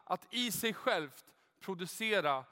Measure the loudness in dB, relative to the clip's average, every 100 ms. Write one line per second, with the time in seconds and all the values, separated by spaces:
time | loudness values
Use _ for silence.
0 | -6 -6 -4 -2 -2 0 0 0 2 0
1 | 0 -8 -20 _ _ _ -8 -6 -6 -4
2 | 0 2 4 2 -2